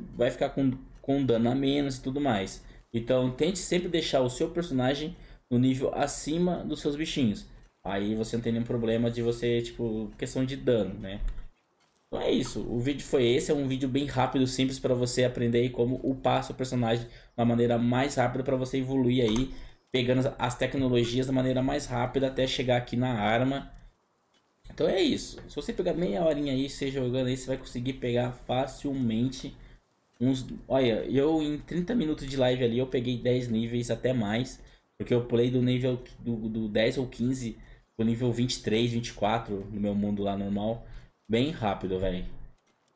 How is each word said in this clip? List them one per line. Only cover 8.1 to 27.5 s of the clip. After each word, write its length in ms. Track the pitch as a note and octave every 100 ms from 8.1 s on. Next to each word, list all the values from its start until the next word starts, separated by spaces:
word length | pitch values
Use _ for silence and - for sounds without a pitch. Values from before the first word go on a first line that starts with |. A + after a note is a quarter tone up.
| A2
você 200 | A2 A#2
não 80 |
tem 100 | A#2
nenhum 120 | A#2 A#2+
problema 460 | B2 A2+ A2+ A#2+
de 100 | A#2
você, 400 | A#2 A#2 A#2+ A#2+
tipo, 500 | A#2 - A#2 A2 G#2+ -
questão 260 | C3 C3
de 120 | C3 C3+
dano, 400 | C3+ A#2 F#2 G2
né? 240 | F#2+ G#2 - - - - _ _ _ _ -
Então 140 | -
é 100 | -
isso, 300 | B3 - A2
o 180 | - A#2
vídeo 240 | B2+ C#3
foi 220 | - C#3+ A#2+
esse, 260 | C3 D#3
é 20 |
um 140 | D3 C3+
vídeo 220 | C3 C3+
bem 160 | C3 C#3+
rápido, 420 | B2+ C3 C#3 B2+
simples 320 | C3 C3 -
pra 140 | C3
você 300 | B2 B2 -
aprender 360 | B2 B2+ A#2+ A#2
aí 100 | B2+
como 300 | B2+ A#2+ B2+
upar 400 | C3 C3 B2+ C3
seu 120 | B2+ C3
personagem 500 | B2+ B2 A#2 A#2 A#2+
de 60 | - - -
uma 80 |
maneira 340 | A#2+ A#2 A#2+ A#2
mais 380 | A#2+ B2 C#3+ C3+
rápida 280 | A#2+ C3
pra 120 | B2+ C3
você 220 | B2+ C3+
evoluir 460 | C3 C3+ B2 B2+
aí, 280 | A2+ A2+ C3 - - - _
pegando 280 | C3 A#2+ C3
as, 140 | B2+ -
as 180 | B2 -
tecnologias 680 | C3 C#3+ C3 A#2+ A#2 B2 C3
da 80 |
maneira 280 | C3 C3 B2+
mais 260 | C3 D3 -
rápida 400 | A#2+ A#2+ C#3 C3
até 180 | C3 C3
chegar 320 | - B2+ B2
aqui 180 | A#2+ A#2+
na 240 | B2+ A2+
arma. 520 | G#2 A#2 C3 C#3 - - - _ _ _ _ _ _ _ -
Então 180 | - E3
é 140 | F3+
isso, 400 | F3+ G2 - - -
se 60 | -
você 180 | F#3
pegar 200 | G#3+ F#3
meia 300 | D#3 F#3 G3+
horinha 300 | E3 D3 C#3+
aí, 160 | C3 C#3
você 200 | - C#3
jogando 380 | C3+ B2 C3 B2+
aí, 80 | C3
você 120 |
vai 100 | C3